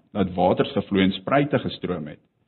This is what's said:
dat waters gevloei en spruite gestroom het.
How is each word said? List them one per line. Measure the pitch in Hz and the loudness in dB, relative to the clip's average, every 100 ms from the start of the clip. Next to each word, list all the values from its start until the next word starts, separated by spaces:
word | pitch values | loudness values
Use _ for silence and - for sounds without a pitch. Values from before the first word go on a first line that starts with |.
| _ | _
dat | 104 92 | -2 -2
waters | 90 90 - - | 2 2 2 0
gevloei | 101 - 98 | -2 -2 2
en | 95 | 2
spruite | - - 139 147 127 | 0 0 0 2 0
gestroom | 90 - - 87 73 | -2 -6 -6 -6 -8
het. | - _ _ | -14 _ _